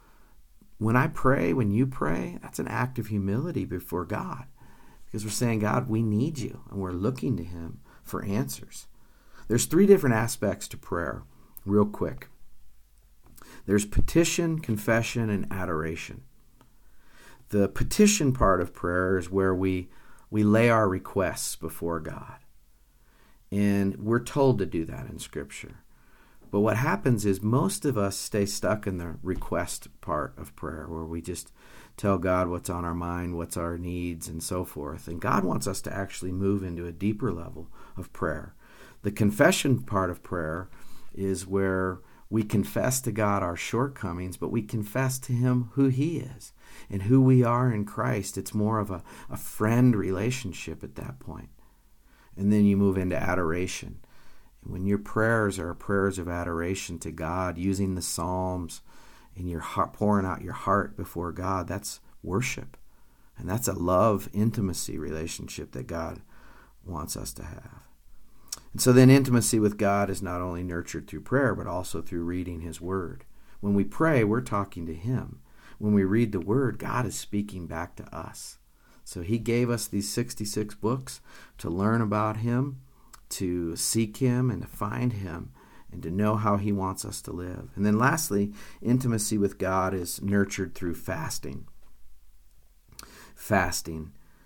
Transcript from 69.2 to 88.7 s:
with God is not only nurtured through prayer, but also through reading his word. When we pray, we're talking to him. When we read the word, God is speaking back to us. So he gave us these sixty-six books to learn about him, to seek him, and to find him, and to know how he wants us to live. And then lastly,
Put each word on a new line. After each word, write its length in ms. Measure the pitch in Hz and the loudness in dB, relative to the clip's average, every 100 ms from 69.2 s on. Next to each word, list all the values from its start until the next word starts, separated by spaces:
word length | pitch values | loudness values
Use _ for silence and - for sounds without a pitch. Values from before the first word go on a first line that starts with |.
| 123 120 107 113 | 8 4 4 4
with 180 | 104 104 | 2 2
God 340 | 101 101 98 | 2 2 0
is 120 | 90 | -2
not 180 | 95 87 | -4 -4
only 220 | 90 87 | -4 -4
nurtured 460 | 92 85 - 80 - | -4 -6 -6 -8 -8
through 140 | 78 | -10
prayer, 340 | - 131 131 90 | -2 2 2 0
but 100 | 98 | -4
also 340 | 90 92 82 | -4 -4 -4
through 220 | - 85 | -4 -4
reading 380 | 85 90 87 82 | -2 -4 -4 -6
his 200 | 85 80 | -8 -8
word. 440 | 85 95 82 - - - - - | -4 -4 -4 -10 -16 -20 -16 -4
When 160 | 101 | 2
we 80 | 101 | 2
pray, 400 | 101 - 160 139 | 2 2 4 6
we're 200 | 104 117 | 4 2
talking 440 | 127 104 98 87 82 | 0 -2 -4 -6 -8
to 80 | |
him. 460 | 80 107 127 - - - - - - | -6 -2 -2 -4 -12 -20 -20 -18 -4
When 140 | 104 | 4
we 120 | 104 | 4
read 260 | 95 113 117 | 6 4 2
the 100 | 95 | 0
word, 380 | 98 127 127 104 | 0 2 2 -2
God 260 | - 120 | -4 -2
is 120 | 104 - | -2 -6
speaking 500 | - 104 104 95 80 | -4 -2 -2 -6 -8
back 300 | 82 87 - | -6 -8 -10
to 200 | 104 82 | -12 -10
us. 420 | - - - - _ _ _ - | -12 -12 -16 -18 _ _ _ -20
So 200 | - 90 | -12 -8
he 160 | 87 117 | -2 -2
gave 320 | 113 120 120 | 2 2 2
us 180 | 117 - | 0 -2
these 200 | 104 101 | -4 -2
sixty-six 680 | - 127 - 104 107 104 - | -2 -4 -4 -4 -4 -4 -2
books 440 | 107 131 131 - - - - - | -2 -2 -6 -14 -18 -20 -20 -10
to 100 | - | -4
learn 320 | 87 104 117 | 0 2 4
about 360 | 110 107 107 107 | 2 2 0 0
him, 440 | 117 123 139 131 - - - - - | 0 0 0 -6 -16 -20 -20 -20 -12
to 440 | - 92 87 82 | -4 -2 -2 -2
seek 440 | 82 - 113 110 - | -4 -2 0 0 0
him, 320 | 127 123 127 | 0 2 0
and 120 | 98 | -2
to 60 | 92 | -6
find 460 | - 104 123 123 | -6 -6 -2 -2
him, 360 | 104 95 80 92 - - - - | -2 -6 -8 -12 -16 -20 -20 -16
and 100 | 87 | -10
to 60 | 82 | -4
know 260 | 92 107 110 | 0 2 2
how 200 | 107 101 | 2 2
he 140 | 104 | 2
wants 340 | 101 95 92 | 0 -2 -4
us 160 | 107 - | -8 -10
to 100 | - | -8
live. 380 | 87 90 92 90 | -8 -8 -10 -8
And 100 | - | 0
then 140 | 104 107 | 2 4
lastly, 540 | 131 160 - 101 104 - - | 4 2 2 2 0 -4 -14